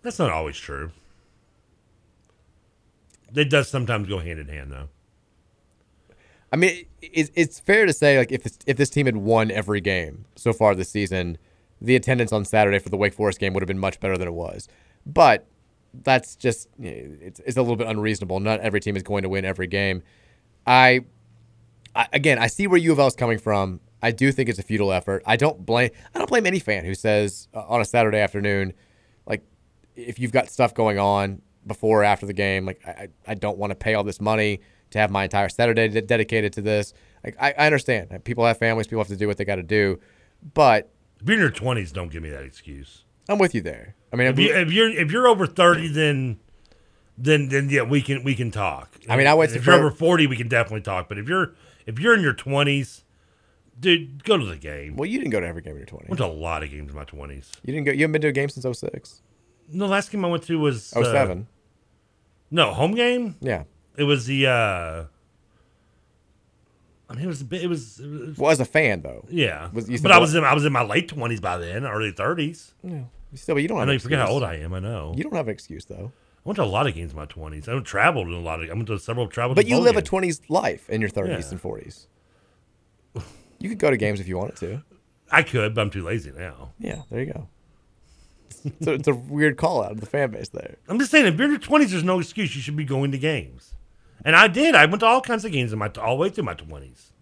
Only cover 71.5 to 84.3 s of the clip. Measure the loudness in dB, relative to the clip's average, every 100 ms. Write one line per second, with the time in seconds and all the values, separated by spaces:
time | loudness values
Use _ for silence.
71.5 | -6 -6 -8 -6 -4 -6 -4 -4 -2 -4
72.5 | -8 -20 _ -12 -12 -12 -18 -20 -16 -4
73.5 | -2 0 0 0 -2 -2 0 0 0 -2
74.5 | -6 -8 -8 -6 -8 -8 -8 -6 -6 -6
75.5 | -8 -12 -18 -16 -14 -14 -16 _ _ -10
76.5 | -4 -2 -2 -2 -4 -10 -12 -14 -14 -14
77.5 | -14 -8 -8 -6 0 2 0 -6 -6 -6
78.5 | -8 -8 -8 -6 -8 -6 -6 -6 -4 0
79.5 | 2 4 4 6 4 0 -2 -2 -4 _
80.5 | -2 -2 -6 -6 -4 -4 -4 -4 -6 -8
81.5 | -10 -10 -12 -14 -20 _ _ _ _ _
82.5 | _ _ _ _ _ _ -16 -16 -20 _
83.5 | _ -10 -2 0 2 0 -2 -6